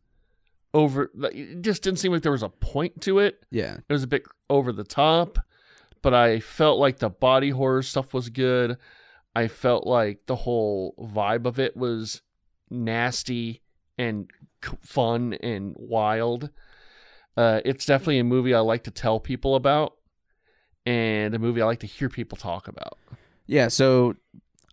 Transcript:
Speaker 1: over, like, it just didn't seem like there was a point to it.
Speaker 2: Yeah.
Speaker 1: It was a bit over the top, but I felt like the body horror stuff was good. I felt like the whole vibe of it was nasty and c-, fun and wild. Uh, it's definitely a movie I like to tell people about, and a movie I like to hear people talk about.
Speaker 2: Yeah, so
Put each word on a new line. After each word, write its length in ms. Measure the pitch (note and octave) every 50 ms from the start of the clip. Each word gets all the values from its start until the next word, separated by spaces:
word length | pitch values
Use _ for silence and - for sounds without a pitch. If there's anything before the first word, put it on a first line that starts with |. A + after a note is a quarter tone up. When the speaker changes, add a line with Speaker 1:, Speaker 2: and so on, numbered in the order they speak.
| _ _ _ _ _ _ _ _ _ _ _ _ _ _ - D3+
Speaker 1:
over, 320 | D3+ D3 C3 C3+ C#3+ - -
like, 180 | G#2+ C#3+ - -
it 300 | B2 D3 - C#3 F3 F3
just 180 | A3 G3 -
didn't 160 | - F#3 F#3 E3
seem 120 | - F#3
like 100 | F3 E3
there 100 | - D#3+
was 120 | C#3+ B2 A2
a 60 | F#2+
point 520 | - _ - - - C#3 D#3+ - - -
to 160 | - G3 F#3+ -
it. 260 | G3+ G3+ - _ _ _
Speaker 2:
Yeah. 280 | - A2 - G#1 G1+ - - -
Speaker 1:
It 20 |
was 120 | C#3+ C#3+ C3
a 40 | B2
bit 160 | C#3+ C#3 - - _ _ _ -
over 240 | C#3 C#3 C3 B2
the 120 | A2+ G2 G#2
top, 560 | - - - D3 D#3 D#3+ E3+ F3 E3+ - - - - _ _ _ _ _ _ _ _ - _ -
but 100 | C#3 B2
I 260 | B2 A#2+ A#2 A2 A2+
felt 400 | G#2+ - - - D#3+ D#3 C#3 G2
like 200 | C#3+ C#3 C3 -
the 100 | - G#2+
body 400 | F2+ - - B2+ C3 C3 C#3 C#3+
horror 320 | C3+ C3 C3+ C3 C3 C3
stuff 320 | C3 - - C#3 C3 - -
was 160 | C3 A#2+ A#2+
good. 480 | A2+ C3 C3 B2+ B2+ B2 B2 A#2 A#2+ - _ - - - _ _ _ _ _ _ _
I 120 | A#2 A#2 A2+
felt 400 | - - - B2+ B2 - - -
like 400 | B2+ A#2+ A2 G#2 G#2 - _ -
the 80 | C3
whole 580 | A#2 - B2 A#2+ A#2 A2 G#2+ G2+ F#2+ F#2 F2+ - -
vibe 480 | - A2 G2+ G#2+ G2+ G2+ A2+ A#2+ A#2 B2
of 120 | A#2 C3
it 160 | C3 - -
was 460 | A2+ B2+ B2 A#2 A2+ A2+ A2 - - _ _ _ _ _ _ _ _ _ _
nasty 920 | A#2+ B2 A#2 A2+ A2+ A#2 A#2 B2+ B2 - - - B2 A#2+ A#2 A#2 A#2 - _ _ _ _ _ _ _ -
and 320 | B2 A#2 G#2+ G#2 F#2+ - _ _ - _ _ _ -
c-, 140 | - - -
fun 520 | - - - C#3+ B2 A2+ A#2 A#2 B2 A#2+ G2+ -
and 320 | - A#2+ A2+ G2 G2 G2 D2+ -
wild. 760 | - A#2+ A2+ A2+ G#2+ G#2+ A2 A2+ A#2 A#2+ A#2+ A#2+ C#3 D3 - - - _ _ _ _ - _ - - _ _ _ _ _ _
Uh, 260 | - A#2 A2+ A2 A2 -
it's 200 | - C3+ C3+ -
definitely 340 | - C#3 C3+ - D#3+ D3 B2+
a 40 | A#2+
movie 300 | A#2+ B2 C3 B2 B2+ B2+
I 60 | A2+
like 240 | A2 A2+ A2+ A#2+ -
to 80 | -
tell 280 | - - - A#2 A2 A2+
people 360 | - - B2+ A#2+ - C3+ C3+
about, 400 | C3 B2 C#3 C#3+ D3+ D3+ - - _ _ _ _ _ _ _ _ _ _ _ _ _ _ _ _ _ _
and 480 | B2 B2 A#2+ A2+ A2+ A2 G#2+ G#2+ G#2+ A2
a 60 | A2+
movie 220 | A2 A#2+ A#2+ A#2
I 40 | A2
like 160 | A2 A#2+ A#2
to 60 | - G#2
hear 220 | - - C#3+ C3
people 280 | - - A2+ - - -
talk 300 | - G2+ E2+ F#2 - -
about. 300 | - - - - - - _ _ - - _ _ _ _ _ -
Speaker 2:
Yeah, 200 | B2+ D3 B2+ A2+
so 480 | - - C3+ C3 C3 B2+ B2 B2 G2 - _ _ _ - - _ _ _ _ _